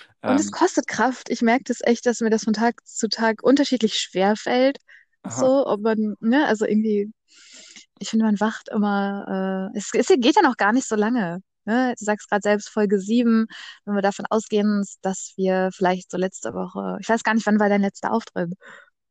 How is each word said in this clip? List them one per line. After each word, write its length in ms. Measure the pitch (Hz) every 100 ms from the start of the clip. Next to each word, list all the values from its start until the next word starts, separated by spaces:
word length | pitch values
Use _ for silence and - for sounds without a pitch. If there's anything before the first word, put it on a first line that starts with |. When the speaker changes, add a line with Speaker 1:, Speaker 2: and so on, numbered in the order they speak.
| - _ 113
Speaker 1:
Und 140 | -
es 120 | 208
Speaker 2:
Ähm, 0 |
Speaker 1:
kostet 360 | - 359 - -
Kraft. 420 | - 233 247 -
Ich 120 | 240
merke 240 | 233 247 -
das 140 | 240
echt, 240 | - 240 247
dass 160 | 226
mir 80 | 226
das 140 | 220 -
von 80 |
Tag 320 | 214 233 233 -
zu 220 | - 214
Tag 340 | - 226 214
unterschiedlich 520 | - 277 277 254 220 -
schwer 400 | - 180 190 208
fällt. 400 | - 247 262 277 _ - _ _
Speaker 2:
Aha. 260 | - 254 262
Speaker 1:
So, 160 | 269 -
ob 140 | 208
man, 340 | 220 220 214 202
ne, 240 | 226 269 302
also 180 | 214 -
irgendwie, 460 | 214 220 208 214 - _ _ - - - - - -
ich 100 | 196
finde, 160 | 226 220
man 140 | 208
wacht 300 | 214 - -
immer, 1000 | 220 202 202 196 202 - 190 190 190 190
äh, 40 | 208
es, 140 | -
es 140 | 226 254
geht 280 | 349 240 427
ja 60 |
noch 140 | 302 240
gar 160 | 202
nicht 140 | 247 -
so 80 | 214
lange, 460 | 208 247 175 175 - _ -
ne? 300 | 233 254 -
Du 60 | 202
sagst 240 | 208 -
grad 140 | 202
selbst 260 | 208 208 -
Folge 300 | - 202 202
sieben, 480 | 190 233 233 226 226 - - - -
wenn 100 | 202
wir 60 |
davon 240 | 196 - -
ausgehen, 560 | 220 - 208 208 208 196 -
dass 320 | 190 190 - -
wir 340 | 190 185 190
vielleicht 380 | - 180 185 -
so 60 | 190
letzte 360 | 185 - -
Woche, 440 | 185 185 190 196 185
ich 80 | 196
weiß 140 | 226
gar 100 | - 226
nicht, 100 | 208
wann 120 | 208
war 100 | 208
dein 120 | 202
letzter 300 | 196 - 202
Auftritt? 400 | 220 - - 170 185 - - - _ _